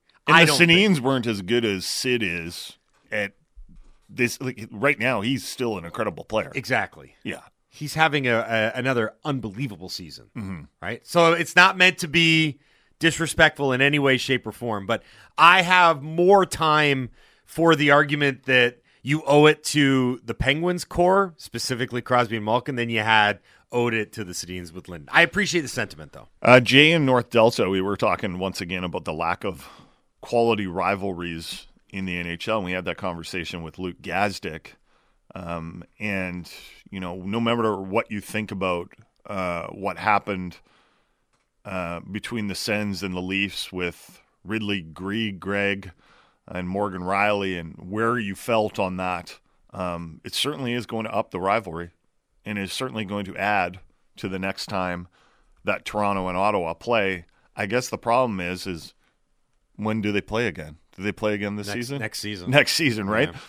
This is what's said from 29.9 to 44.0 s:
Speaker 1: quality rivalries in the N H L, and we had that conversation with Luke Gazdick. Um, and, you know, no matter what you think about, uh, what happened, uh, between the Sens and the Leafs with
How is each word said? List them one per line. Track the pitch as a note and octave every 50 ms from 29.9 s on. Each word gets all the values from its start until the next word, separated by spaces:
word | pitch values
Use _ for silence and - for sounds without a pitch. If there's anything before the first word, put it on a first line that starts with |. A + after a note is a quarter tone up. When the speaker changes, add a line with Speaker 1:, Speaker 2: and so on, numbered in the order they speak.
| _ _ _ _ _ _
Speaker 1:
quality | - - - A#2 A#2 A#2 A2+ G#2 G2+
rivalries | F#2 E2+ F#2 F2 F#2 G2+ F#2+ G2 G2 F2+ E2+ F2 F2 E2 E2 E2 - - - - - _ _ _ _
in | - G2 F#2+
the | F#2 F2
N | F2 F2
H | E2+ E2+ E2+ -
L, | A2+ A2 A2
and | F#2
we | F2+
had | F2+ F2+ E2+
that | F2+ E2
conversation | - - F#2 E2+ E2+ D#2 - - F#2 E2 - - F2 E2
with | D#2+ - -
Luke | F#2 F2+ E2+ -
Gazdick. | - F#2 E2+ F#2 G#2 G#2 F#2+ - - F2 D#2 E2 - - - _ _ _ _ _ _ _ _ _ _ - -
Um, | F#2 F2+ E2+ E2+ E2 E2 E2 F#2 F#2 E2 _ _ -
and, | G#2+ G#2 G2+ F#2+ F#2 F2+ F2 F2+ E2 - - - - - - - - -
you | G2 F#2+
know, | F#2 F2 F2
no | F#2+ F2+ G2 G#2 A#2
matter | A#2 A#2 A#2+ A#2 A2+ A2 G#2
what | F#2+ G2 F#2+ F#2+ A2+ A2 -
you | A2+ G2+
think | - - - G#2+ G#2+ F#2
about, | G#2 F#2 F#2+ F#2 F2+ F2 F2 - _ - - _ _ _ -
uh, | - G#2 F#2+ F#2 F2+ F2 E2+ -
what | - - - F#2+ G2 F2
happened, | E2+ F#2+ G#2+ G#2 G2+ - G#2+ G2+ F#2 F2+ F2 - - _ _ _ _ _ _ _ _ _ _ _ _ _ _ _ _ _ _ _ _ -
uh, | G2+ F#2+ F#2 F2 E2+ F2 E2
between | - - F#2+ G#2+ - - A#2+ A2+ G#2
the | G2+ F#2
Sens | - - - G#2 G#2 G#2 G2+ G2 F2 G2+
and | F#2+ F2+
the | F2+
Leafs | F#2 F#2 G2 G2 G2+ G2 - - - -
with | F#2+ F#2 F2+ E2+ E2 -